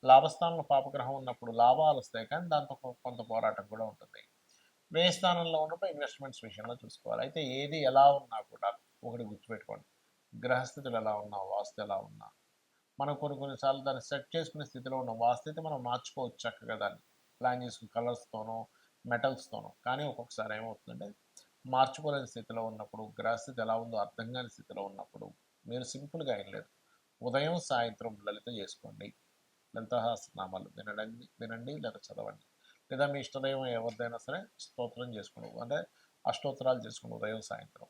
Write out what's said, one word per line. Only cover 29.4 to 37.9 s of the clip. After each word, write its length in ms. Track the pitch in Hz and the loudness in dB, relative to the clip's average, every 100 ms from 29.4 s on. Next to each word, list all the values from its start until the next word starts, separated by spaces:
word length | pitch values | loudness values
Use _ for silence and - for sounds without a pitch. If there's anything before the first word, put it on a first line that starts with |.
| _ _ _ | _ _ _
లలిత 200 | 113 113 120 113 | -10 -2 0 0
సహస్రనామాలు 640 | 113 - - 95 92 - - | -2 -8 -10 -8 -8 -12 -14
వినడండి, 480 | 104 104 110 117 120 _ | -10 -8 -8 -10 -20 _
వినండి 340 | 113 113 120 151 | -10 -10 -10 -8
లేదా 160 | 113 107 - | -8 -8 -14
చదవండి, 380 | - 107 104 _ _ _ - _ | -10 -10 -12 _ _ _ -20 _
లేదా 140 | 131 143 | 0 0
మీ 80 | 139 131 | 0 -6
ఇష్టదైవం 420 | 135 135 135 131 117 | -4 -2 -2 -2 -2
ఎవరిదైనా 380 | 117 110 120 117 | -2 -4 -6 -6
సరే 160 | - 156 202 _ | -8 -8 -8 _
స్తోత్రం 480 | - - 120 123 123 110 | -18 -6 -6 -4 -10 -8
చేసుకోండి, 320 | 95 - 110 117 117 | -12 -14 -14 -10 -2
అంటే 120 | 147 - _ _ _ - | -2 -4 _ _ _ -4
అష్టోత్తరాలు 560 | - 143 135 131 127 110 | -2 -4 -2 0 0 -2
చేసుకోండి 280 | - 113 110 | -12 -12 -6
ఉదయం 220 | 107 110 - | -6 -6 -8
సాయంత్రం. 360 | - - - - | -10 -12 -20 -20